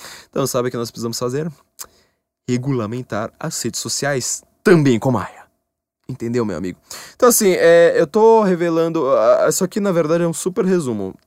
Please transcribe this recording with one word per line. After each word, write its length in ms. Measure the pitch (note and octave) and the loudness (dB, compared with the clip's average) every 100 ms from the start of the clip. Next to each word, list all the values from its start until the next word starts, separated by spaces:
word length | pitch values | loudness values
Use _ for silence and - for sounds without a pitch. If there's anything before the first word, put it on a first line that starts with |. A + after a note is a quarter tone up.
| - - - | -18 -20 -10
"Então 160 | - C3+ | -6 -4
sabe 220 | C3 B2 | -2 -4
o 40 | |
que 60 | A#2+ | -6
nós 140 | A#2 | -8
precisamos 260 | - A#2 A#2 | -8 -8 -6
fazer? 340 | B2 C3+ E3 C#3 _ - - _ _ _ _ _ - | -6 -6 -8 -12 _ -20 -20 _ _ _ _ _ -6
Regulamentar 840 | B2 C3 B2+ G#2+ B2 B2+ G#2 A2+ - | -4 -2 -4 -4 -8 -8 -8 -8 -10
as 220 | D#3+ - | -10 -8
redes 180 | A#2+ - | -8 -8
sociais 640 | A2+ - C#3+ C#3 - - _ _ | -8 -6 -4 -4 -6 -10 _ _
também 340 | - E3+ C#3 A2+ | 4 6 6 2
com 140 | C3+ | 0
Maia." 320 | A2 F2 - - _ _ _ _ _ - | -2 -4 -14 -20 _ _ _ _ _ -14
Entendeu, 340 | B2+ A#2 A#2+ | -10 -4 -2
meu 140 | G#2+ E2 | -2 -4
amigo? 220 | F#2 - - - - - | -8 -10 -16 -20 -14 2
Então 140 | B3 | 2
assim, 220 | - G3+ | 4 2
é, 420 | E3+ E3 E3+ E3+ - | 4 6 6 6 2
eu 120 | D#3+ | 0
tô 340 | G#3+ A3+ A3+ | 4 4 6
revelando, 680 | G3+ F3 E3+ E3 E3 E3 C3 | 4 0 0 0 0 0 0
ah, 340 | A#2+ A2+ B2+ A#2 | 2 4 4 2
isso 160 | - | 0
aqui 160 | F#3 G#3+ | -2 -2
na 120 | G3+ | -2
verdade 320 | E3+ D3+ E3+ | 0 0 0
é 40 | E3+ | -2
um 60 | |
super 320 | E3 F#3 F#3 F#3 | -4 -6 -2 0
resumo, 500 | F3+ C3 G#2+ F#2+ - | 0 -2 -6 -8 -8